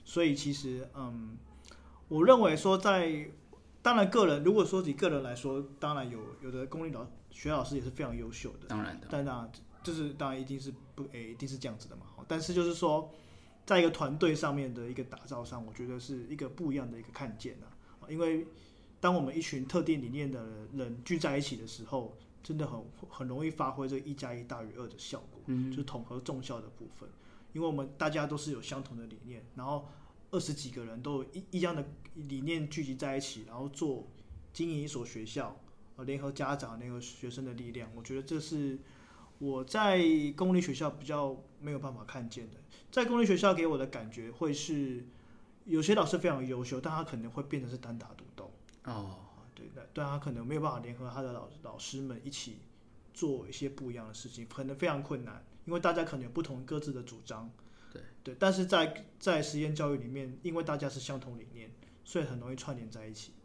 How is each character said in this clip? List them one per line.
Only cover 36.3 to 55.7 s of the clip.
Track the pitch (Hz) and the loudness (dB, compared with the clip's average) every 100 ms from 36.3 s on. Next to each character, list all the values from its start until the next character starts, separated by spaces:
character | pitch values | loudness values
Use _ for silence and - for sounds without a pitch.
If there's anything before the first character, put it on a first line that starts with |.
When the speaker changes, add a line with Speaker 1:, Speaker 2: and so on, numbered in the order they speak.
Speaker 1:
家 | 139 139 143 | -2 -2 -2
长、 | 123 113 | -4 -8
联 | 123 | -8
合 | 123 | -8
学 | 120 - 123 | -10 -10 -8
生 | 123 | -6
的 | 131 | -6
力 | 120 120 | -6 -8
量， | 120 110 113 | -8 -10 -12
我 | |
觉 | 117 135 | -6 -6
得 | |
这 | 143 160 | -2 -4
是 | 147 156 139 135 - - - - - - | -2 0 0 -2 -8 -20 -20 -20 -20 -6
我 | 139 131 | -2 -2
在 | 131 214 208 185 170 156 147 143 | 0 4 6 8 8 8 4 2
公 | 185 | 6
立 | 180 | 6
学 | 170 | 6
校 | 131 151 | 0 -2
比 | - | -2
较 | 139 147 139 131 - - | -4 0 0 -2 -10 -10
没 | 147 | -6
有 | 139 | -4
办 | 139 | -6
法 | 123 104 | -8 -10
看 | 135 117 | -8 -8
见 | 123 113 | -8 -12
的。 | - - - - | -14 -20 -20 -2
在 | 254 240 | 2 4
公 | 240 | 6
立 | 214 | 8
学 | 180 | 8
校 | 202 170 | 8 6
给 | 165 | 4
我 | 143 | 2
的 | 135 | -2
感 | 123 110 | -4 -8
觉 | 117 117 | -8 -10
会 | 117 160 | -2 0
是， | 143 - 147 135 123 123 - - - - - - | 0 0 0 0 -4 -8 -18 -20 -20 -20 -14 2
有 | 160 | 4
些 | 156 214 | 6 6
老 | 160 | 6
师 | 175 | 4
非 | 175 | 4
常 | 139 131 | 2 0
优 | 127 | -2
秀， | 123 131 | -2 -2
但 | 156 | -2
他 | 156 | -2
可 | 160 120 | -2 -6
能 | 113 | -6
会 | 123 | -6
变 | 143 143 | -4 -4
成 | 120 | -4
是 | 123 | -8
单 | 117 117 | -8 -10
打 | 101 | -10
独 | - - - | -16 -18 -16
斗。 | 95 - - - | -16 -16 -20 -14
Speaker 2:
哦。 | - 110 98 92 104 - - - | -8 -6 -6 -10 -16 -20 -20 -18
Speaker 1:
对， | 113 | -16
那， | 127 - | -16 -10
但 | - 143 | -4 -2
他 | 143 | -2
可 | 139 | -4
能 | 117 117 | -4 -2
没 | |
有 | 151 | 0
办 | 151 | 0
法 | 123 | -2
联 | 120 | -8
合 | 117 123 | -8 -8
他 | 127 | -6
的 | 135 | -6
老-， | 120 - - | -8 -10 -14
老 | 110 110 | -14 -12
师 | - 135 | -8 -6
们 | 135 117 | -6 -8
一 | - | -8
起 | - 120 110 - - - - - - | -10 -10 -12 -18 -20 -20 -20 -16 -2
做 | 165 131 - | 0 0 -4
一 | |
些 | - 139 | -6 -6
不 | 139 127 | -4 -8
一 | 120 | -8
样 | 110 | -10
的 | |
事 | 107 127 | -12 -12
情， | 117 113 | -12 -12
可 | - 135 | -8 -6
能 | 139 | 0
非 | 175 | 0
常 | 143 | 0
困 | 139 135 120 | -2 -6 -6
难， | 107 - - | -12 -16 -14
因 | - | -4